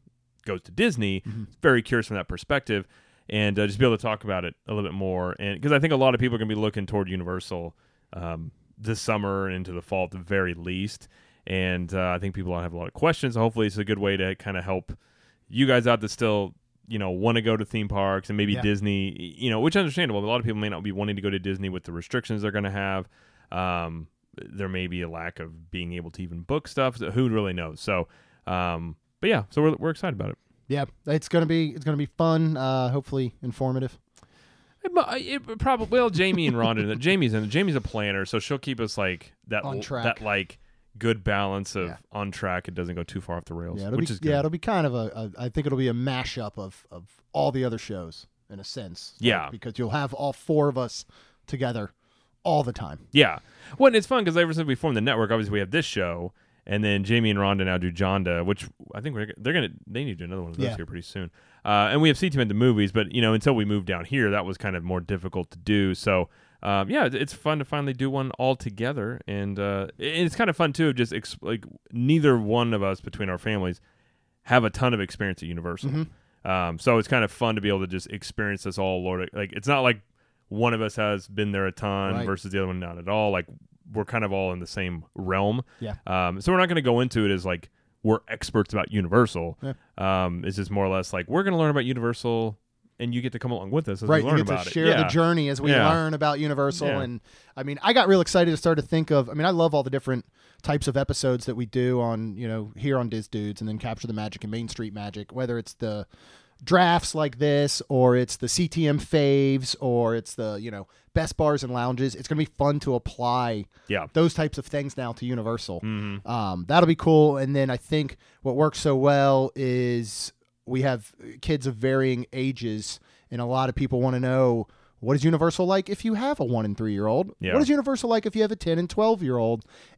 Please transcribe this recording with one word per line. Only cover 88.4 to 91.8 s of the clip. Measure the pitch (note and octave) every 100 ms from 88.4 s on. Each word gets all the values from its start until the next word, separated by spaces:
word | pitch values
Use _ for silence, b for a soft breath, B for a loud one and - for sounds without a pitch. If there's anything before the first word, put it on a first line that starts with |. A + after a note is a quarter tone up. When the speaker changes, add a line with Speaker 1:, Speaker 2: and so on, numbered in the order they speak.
| - A2 G2+
Speaker 1:
about | G#2+ -
Universal. | G#2 F2 G#2+ A#2 F2 E2 D#2
Speaker 2:
Yeah. | C3+ B2+ _ - F#2+ F#2+
Speaker 1:
Um, | F2+ F2
it's | F2+ F#2+
just | F#2
more | G2+
or | F#2+
less | F#2+ F2+
like, | F#2+ E2+
we're | D#3+
gonna | G3 E3+
learn | D#3
about | C#3+